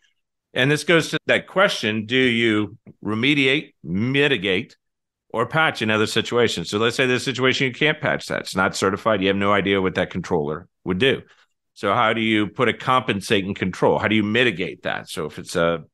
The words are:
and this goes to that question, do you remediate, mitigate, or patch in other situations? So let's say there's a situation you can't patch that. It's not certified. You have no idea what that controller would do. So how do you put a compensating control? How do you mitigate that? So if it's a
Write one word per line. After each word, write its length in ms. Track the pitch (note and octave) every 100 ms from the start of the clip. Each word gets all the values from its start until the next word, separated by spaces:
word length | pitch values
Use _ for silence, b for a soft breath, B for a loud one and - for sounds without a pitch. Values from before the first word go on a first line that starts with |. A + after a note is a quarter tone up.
| _ _ _ _ _
and 160 | - C3
this 140 | D3
goes 280 | - E3 D3+
to 80 | D3+ -
that 200 | A2+ -
question, 600 | F#3 G3+ - A2 A2 G#2+
do 100 | C3
you 600 | B2+ A2+ A#2 G#2+ G2+ - - -
remediate, 680 | G2 A2 C3+ D3 C3+ D3 - _
mitigate, 920 | D2 F#2 A#2+ C#3 C#3+ A#2+ F#2+ F#2 D3+ _ _ _ _ _ _
or 160 | A2+ A2
patch 340 | D#3+ C3+ A2
in 100 | A2
other 180 | A2 G#2+
situations? 640 | A2+ G2 A#2+ A2+ - E2
So 80 | G#2
let's 180 | A#2 B2+
say 100 | B2+
there's 160 | B2
a 20 |
situation 440 | C#3 A#2 C3 B2 C3+
you 40 |
can't 280 | B2 D3+ D3+
patch 260 | G#2+ D2 -
that. 140 | -
It's 160 | - F#2
not 180 | F#2+
certified. 480 | - G2 G2 A2+ G#2
You 60 | F#2+
have 80 | G2
no 160 | G2+
idea 280 | G2+ G2 G2
what 140 | F#2
that 160 | F#2 F2+
controller 560 | F#2+ - F2 D2 D#2 F#2 _
would 160 | - F#2
do. 240 | C3 - - b b _ _ -
So 160 | G2+
how 200 | A2+ A2
do 80 | A#2
you 260 | A2 G#2+ G#2
put 220 | - A#2
a 40 |
compensating 800 | G2 - C3 B2 G2 - G#2 F#2+
control? 460 | F#2+ F#2+ - B2+ D2
How 80 | G#2+
do 80 |
you 80 | G#2+
mitigate 600 | G#2 A2+ B2+ E2+ E2 B1
that? 240 | - G1+ -
So 160 | -
if 160 | D2+ -
it's 160 | - F2+
a 260 | E2+ E2 D2+